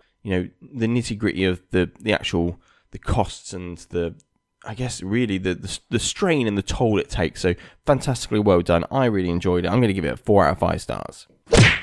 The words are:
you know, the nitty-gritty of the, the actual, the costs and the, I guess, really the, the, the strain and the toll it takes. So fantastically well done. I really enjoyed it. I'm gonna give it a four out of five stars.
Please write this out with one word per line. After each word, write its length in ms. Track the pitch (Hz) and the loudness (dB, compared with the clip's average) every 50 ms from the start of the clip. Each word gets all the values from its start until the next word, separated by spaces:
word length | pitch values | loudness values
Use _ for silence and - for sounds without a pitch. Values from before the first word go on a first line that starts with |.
| _ _ _ _ - | _ _ _ _ -6
you 80 | 101 | -2
know, 180 | 92 90 90 - - _ | -2 -2 -2 -4 -8 _
the 260 | - - - 127 110 | -20 -14 -6 -2 -2
nitty-gritty 560 | 113 120 123 117 - 110 104 110 98 - 90 95 | 0 0 0 -2 -4 -4 -2 -2 -2 0 2 0
of 180 | 92 90 87 _ - | 0 0 -2 _ -2
the, 220 | - 92 87 85 - - | 0 0 0 0 -4 -6
the 140 | - 107 101 | -2 0 0
actual, 460 | - - - - 87 85 85 87 - _ _ _ _ _ _ | 0 -2 -2 -2 0 0 -2 -4 -8 _ _ _ _ _ _
the 80 | - | -20
costs 560 | - - - - 123 98 - - - - - - | -10 -4 -2 0 0 0 -2 -6 -14 -14 -14 -12
and 240 | 92 90 87 87 - - - | -12 -10 -12 -12 -14 -12 -6
the, 260 | - 87 85 85 - - _ _ _ _ _ _ _ _ - | -4 -4 -4 -4 -6 -10 _ _ _ _ _ _ _ _ -16
I 80 | - 110 | -12 -8
guess, 300 | 110 127 120 - - 87 | -6 -6 -6 -6 -8 -6
really 340 | 95 104 120 127 107 98 | -4 -2 -2 0 0 -2
the, 160 | 95 95 92 87 | -2 -2 -4 -4
the, 260 | 82 - 92 - - _ - | -4 -6 -10 -10 -12 _ -4
the 100 | - - | -4 -2
strain 480 | - - - - 208 185 165 143 120 | -2 -4 -4 -2 0 0 2 2 0
and 100 | 110 101 | 0 -2
the 60 | 101 - | -2 -4
toll 340 | - - - 127 113 104 | -4 -2 -2 0 0 0
it 120 | 92 - - | 0 -2 -2
takes. 320 | - - 87 78 - - | -2 -2 -2 -2 -2 -2
So 120 | - 92 87 - - - - _ - | -2 -2 -2 -2 -6 -20 -20 _ 0
fantastically 540 | - 143 131 - 147 123 - - - 110 107 | 0 0 0 0 -4 -4 -4 -4 -2 0 2
well 220 | 104 104 92 87 | 4 4 4 4
done. 240 | 87 - 87 85 82 - | 4 2 2 2 0 0
I 160 | - 135 131 | 0 0 0
really 240 | 120 107 98 90 87 | 2 2 0 0 0
enjoyed 360 | 85 87 - 95 87 90 87 | -2 0 0 0 0 0 0
it. 20 | |
I'm 140 | 90 101 123 | 0 2 2
gonna 120 | 120 107 95 | 2 2 2
give 120 | 95 80 | 0 -2
it 80 | 71 62 | -4 -4
a 40 | |
four 280 | - - - 104 98 87 | -2 0 4 4 6 4
out 80 | 69 90 | 4 2
of 60 | - | 0
five 220 | - 85 82 - | 0 -2 -2 -2
stars. 460 | - - 55 50 - - - - - _ _ _ _ - - - - - - - | -4 -6 -8 -8 -8 -12 -16 -20 -20 _ _ _ _ 2 6 6 6 6 4 0